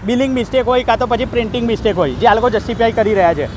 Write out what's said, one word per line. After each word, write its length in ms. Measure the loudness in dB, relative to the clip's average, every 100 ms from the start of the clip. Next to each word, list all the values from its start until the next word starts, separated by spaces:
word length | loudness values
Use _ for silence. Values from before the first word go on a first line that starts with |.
| 0
બિલિંગ 280 | 0 0
મિસ્ટેક 320 | -2 -2 0 2
હોય 180 | 0
કાં 140 | 0 0
તો 80 | 0
પછી 200 | -2 -2
પ્રિન્ટિંગ 420 | -2 -2 -2 -2
મિસ્ટેક 280 | 0 0 0
હોય, 180 | -2
જે 140 | 2 2
આ 60 |
લોકો 160 | 4 2
જસ્ટિફાઈ 420 | 0 -2 -2 0
કરી 220 | 2 0
રહ્યા 200 | 2 2
છે 140 | 0 -4